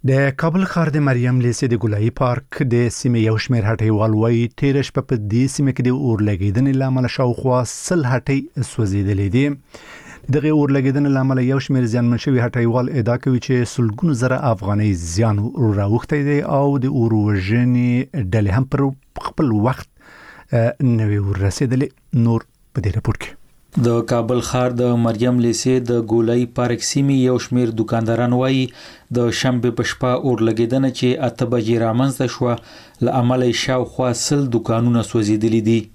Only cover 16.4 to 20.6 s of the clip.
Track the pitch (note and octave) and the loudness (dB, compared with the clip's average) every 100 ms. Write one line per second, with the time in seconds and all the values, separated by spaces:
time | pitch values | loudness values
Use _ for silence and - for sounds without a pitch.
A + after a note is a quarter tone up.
16.4 | - C#3 C#3+ C#3+ B2+ C#3 A#2 A2 G#2 G#2 | 0 0 2 0 0 0 2 2 2 0
17.4 | F#2 A#2 B2 B2 B2 A#2+ C3+ E3 F#2 A2 | 0 2 2 2 2 0 -2 -6 -2 0
18.4 | G2+ G2 C3 C#3 C#3 C3+ _ - - - | 0 0 -2 0 -2 -2 _ -12 -12 -2
19.4 | D#3 G#2+ A2 C3 - _ - - - - | 0 2 0 -2 -10 _ -20 -20 -20 -20
20.4 | - B2 | -4 0